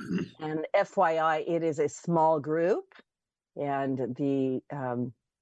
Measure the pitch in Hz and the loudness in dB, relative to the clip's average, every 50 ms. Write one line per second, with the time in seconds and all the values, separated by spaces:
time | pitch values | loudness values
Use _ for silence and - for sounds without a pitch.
0 | - - 175 190 180 - - - 156 156 156 160 156 - - 202 196 - - 202 | -8 -4 -4 -4 -4 -6 -8 -8 -6 -6 -4 -4 -2 0 2 0 0 2 2 2
1 | 185 165 160 160 156 160 156 156 - - 165 170 165 165 147 147 147 143 - - | 2 4 4 2 2 2 2 0 0 -2 -2 0 0 0 0 0 0 -2 -2 -4
2 | - - 170 165 156 156 160 156 127 151 156 165 165 180 226 359 381 _ - - | -4 0 2 4 4 4 4 2 0 0 0 2 2 2 2 0 -2 _ -16 -20
3 | - _ _ _ _ _ _ _ _ _ - - 143 143 139 139 139 135 135 127 | -20 _ _ _ _ _ _ _ _ _ -10 -6 -4 -4 -2 -2 -2 -2 -2 -2
4 | 127 - 127 - 147 139 139 135 131 131 131 123 - - 143 143 131 127 123 120 | -2 -4 -4 -2 -2 0 0 2 0 0 -2 -4 -6 -8 -8 -6 -6 -4 -4 -4
5 | 123 127 - _ _ _ _ _ | -4 -6 -8 _ _ _ _ _